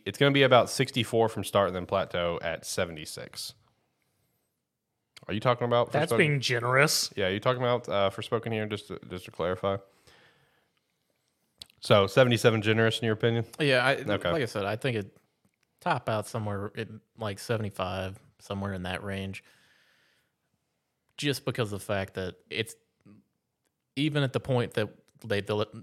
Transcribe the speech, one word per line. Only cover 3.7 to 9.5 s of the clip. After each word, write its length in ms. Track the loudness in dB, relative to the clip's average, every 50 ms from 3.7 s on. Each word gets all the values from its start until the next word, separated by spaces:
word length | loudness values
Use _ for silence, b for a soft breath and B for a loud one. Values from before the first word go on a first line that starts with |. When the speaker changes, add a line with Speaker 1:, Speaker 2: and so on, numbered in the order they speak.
| _ _ _ _ _ _ _ _ _ _ _ _ _ _ _ _ _ _ _ _ _ _ _ _ _ _ _ _ _ -20 -10 -6
Speaker 1:
Are 60 | -6
you 60 | -2
talking 260 | 2 0 0 2 0 2
about 240 | 2 2 2 2
Speaker 2:
That's 200 | 0 -2 0 0
Speaker 1:
Forspoken? 60 | 2 2
Speaker 2:
being 220 | 4 2 2 0
generous. 680 | 0 0 -2 -2 0 2 4 4 4 4 4 0 -2 -4 -2
Speaker 1:
Yeah, 120 | -2 0 0
are 40 |
you 80 | 0 0
talking 220 | 0 0 0 2
about, 260 | 2 0 0 0 -2 -2
uh, 220 | 0 2 2 2
Forspoken 420 | 0 -2 -8 -4 -4 -4 -2 -2
here, 140 | -4 -4 -4
just 220 | -4 -6 -8 -8 -10
to, 120 | -12 -12 -12 -12
just 140 | -12 -12 -12
to 60 | -14
clarify? 460 | -8 -4 -2 -2